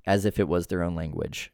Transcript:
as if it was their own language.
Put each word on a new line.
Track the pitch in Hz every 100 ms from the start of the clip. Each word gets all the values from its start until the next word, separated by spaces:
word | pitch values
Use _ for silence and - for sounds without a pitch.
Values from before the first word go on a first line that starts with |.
| -
as | 98 101
if | 101
it | 85
was | 87 85
their | 90
own | 87 82
language. | 80 80 - - -